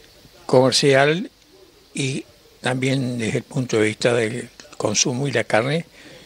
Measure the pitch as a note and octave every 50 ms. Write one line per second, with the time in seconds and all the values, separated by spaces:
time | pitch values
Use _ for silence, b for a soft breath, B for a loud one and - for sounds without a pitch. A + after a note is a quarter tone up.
0 | B B - - - - - - - - - C3 C3 C3 A2+ - - C#3+ C3+ C3+
1 | C#3 D3 D#3 F3 A#3 - - _ _ _ - - - - _ - - _ - -
2 | C#3 C3 C3+ - - - - _ - - - - - A#2+ B2+ C3 B2+ C3+ C3 C3+
3 | C3 B2+ B2 A#2+ A2+ G#2+ A2 C3 A2 - - C#3+ B2+ A#2 - A2 G#2+ G#2+ G#2+ -
4 | - B2+ A#2+ B2 A2+ A2 A2+ A#2+ A#2+ - - - - - - - - A2 G#2+ -
5 | - E3 B2+ A#2+ C#3+ C#3+ C3 A#2+ A2 - - G#2+ A#2 C3+ D3 E3+ E3 B B B
6 | B B B B B